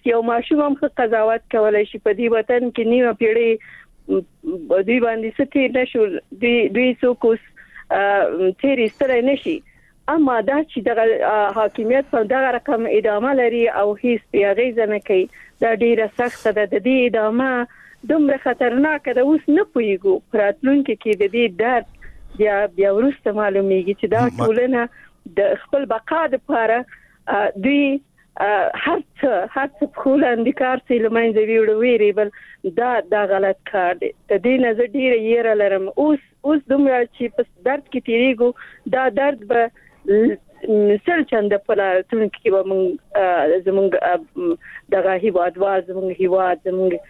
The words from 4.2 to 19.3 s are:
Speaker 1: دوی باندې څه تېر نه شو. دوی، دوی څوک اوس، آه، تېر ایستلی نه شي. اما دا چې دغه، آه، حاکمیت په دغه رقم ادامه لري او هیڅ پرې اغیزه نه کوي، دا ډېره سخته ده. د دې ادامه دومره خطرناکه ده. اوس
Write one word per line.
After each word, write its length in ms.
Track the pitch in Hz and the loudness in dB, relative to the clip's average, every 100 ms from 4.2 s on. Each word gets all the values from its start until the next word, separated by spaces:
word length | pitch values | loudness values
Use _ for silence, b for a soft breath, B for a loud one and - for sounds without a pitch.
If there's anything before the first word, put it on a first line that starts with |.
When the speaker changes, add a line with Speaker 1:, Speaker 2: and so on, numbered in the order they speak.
| 180 _ - 180 147 180 | -4 _ -10 -10 -2 -2
Speaker 1:
دوی 180 | 196 247 | 0 0
باندې 300 | 233 226 220 - | 0 -2 -6 -4
څه 80 | 277 | -2
تېر 240 | 277 254 247 | 0 0 -2
نه 80 | 247 | -2
شو. 200 | 240 214 170 - | 0 0 -2 -12
دوی، 380 | 190 240 240 214 | -4 0 0 0
دوی 240 | 202 254 | 0 0
څوک 240 | 240 247 247 | 0 -2 0
اوس، 180 | 233 226 - - B B - | 0 0 -4 -20 B B -6
آه، 600 | 190 202 202 170 151 185 190 | -2 0 0 0 0 -2 0
تېر 160 | 277 269 | -2 0
ایستلی 440 | 220 - 269 247 | -2 -2 0 0
نه 140 | 254 185 | 0 -2
شي. 280 | 185 160 - b b _ - | -4 -8 -10 b b _ -4
اما 320 | 320 277 233 | 0 2 2
دا 220 | 214 285 | 0 -2
چې 160 | 311 254 | -2 -4
دغه، 220 | 214 226 226 220 - | -2 0 0 2 0
آه، 260 | 214 202 | 0 0
حاکمیت 540 | 208 208 - 220 262 277 | 0 -2 -2 0 0 0
په 120 | 240 | -2
دغه 280 | 208 262 262 | 0 0 0
رقم 340 | 240 - 220 208 | -2 -4 -4 0
ادامه 440 | 214 214 208 254 | 0 0 0 0
لري 360 | 277 240 240 233 | 2 0 2 0
او 260 | - 208 202 | 0 -2 0
هیڅ 240 | 247 233 | -2 -2
پرې 240 | - - | -2 0
اغیزه 420 | 202 196 247 226 214 | 2 2 0 0 -2
نه 140 | 208 | -2
کوي، 300 | - 190 185 B B _ | 0 0 0 B B _
دا 140 | 226 220 | -2 2
ډېره 340 | 233 226 214 - | 2 2 0 -2
سخته 340 | 240 - 220 | -6 -2 -2
ده. 140 | 208 202 | 0 -2
د 100 | 202 | -2
دې 220 | 208 262 247 | 0 2 2
ادامه 640 | 226 214 240 262 247 240 B B B | 0 0 0 0 -2 -6 B B B
دومره 340 | 220 311 285 269 | -2 2 2 0
خطرناکه 760 | 269 240 247 247 302 294 269 | -2 0 0 2 0 0 -2
ده. 80 | 247 | 0
اوس 180 | 277 | 2